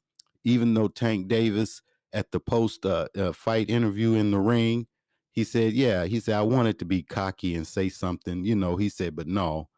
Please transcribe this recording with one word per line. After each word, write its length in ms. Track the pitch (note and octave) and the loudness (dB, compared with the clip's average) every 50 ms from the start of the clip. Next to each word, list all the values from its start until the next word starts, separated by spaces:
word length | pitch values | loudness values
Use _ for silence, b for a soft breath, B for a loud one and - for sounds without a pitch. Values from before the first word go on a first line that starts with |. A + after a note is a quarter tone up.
| _ _ _ - - _ _ _ - | _ _ _ -20 -20 _ _ _ 0
even 320 | A2+ B2 A#2+ A#2 A#2 A2+ | 2 2 4 4 4 4
though 140 | A2+ G#2+ G2 | 4 2 0
Tank 400 | - - A#2+ A2+ A2 G2 F#2 F#2+ | 0 -2 0 0 0 0 -2 0
Davis 540 | A#2 A2+ A2+ A2+ G2 G#2+ A2 - - - - _ _ _ _ _ - | 0 2 2 2 2 0 -2 -2 -4 -10 -20 _ _ _ _ _ -6
at 200 | G#2+ G#2 - - | -6 -4 -4 -4
the 80 | G#2+ | -6
post, 460 | - - A#2+ A#2 A#2 G#2+ - - - | -4 0 0 2 2 0 0 -2 -2
uh, 220 | F#2+ F#2 E2 D#2 - - | 0 0 0 -2 -4 -4
uh, 160 | G2 G2 F2+ D#2 | -2 -2 -2 -4
fight 360 | - - A2+ A2+ A2+ G#2+ G2 | -4 -2 -2 0 0 0 0
interview 460 | A2+ A#2+ A2+ G#2+ G2 G#2 A2+ A2+ A2+ | 0 0 0 0 0 0 2 2 2
in 160 | A2 G#2+ G#2 | 4 2 2
the 80 | G2+ G2 | 2 2
ring, 480 | G2 A2 A#2+ A#2 A#2 A2+ A2+ A#2 A2+ - _ _ _ _ _ _ _ _ - | 2 4 4 4 4 2 0 0 -4 -6 _ _ _ _ _ _ _ _ -4
he 100 | A#2+ A2 | -4 -2
said, 300 | - - A#2 A2+ A2+ A2 | 0 2 2 2 2 2
"Yeah," 320 | B2+ C#3 A#2+ G2+ F2+ F2 | 2 2 2 2 2 0
he 160 | F2 A2+ A2+ | 0 -2 -2
said, 160 | - A2+ G#2+ | -2 0 0
"I 60 | G#2 G#2+ | 2 2
wanted 360 | A2+ B2+ C3 A#2 A2 G2+ - | 2 2 4 2 2 0 -2
to 60 | F#2 | -2
be 180 | E2+ F#2+ F2+ - | -2 -2 -2 -2
cocky 540 | - - G#2 G2 F#2+ F#2 - - F#2 E2+ | -4 -4 -4 -4 -4 -4 -4 -4 -4 -4
and 100 | E2+ D#2 | -4 -4
say 220 | - - G2+ F#2+ F#2+ | -4 -2 -2 -2 -2
something," 560 | - - - F#2 F2+ D#2 - F#2+ F2 F2+ F2+ | -4 -4 -6 -6 -6 -6 -6 -8 -6 -4 -2
you 100 | G#2+ A#2 | 0 0
know, 220 | G2+ F#2 F2+ F2 | 0 0 0 0
he 120 | F2+ G#2 G2+ | -2 -2 -2
said, 280 | - - F#2+ E2+ D2+ | -4 -4 -6 -6 -6
"but 100 | D#2+ D#2+ | -8 -6
no." 420 | D#2 F#2+ G2+ F#2 E2 D#2 D#2 D#2+ - _ | -4 -2 -2 -2 -2 -4 -6 -8 -10 _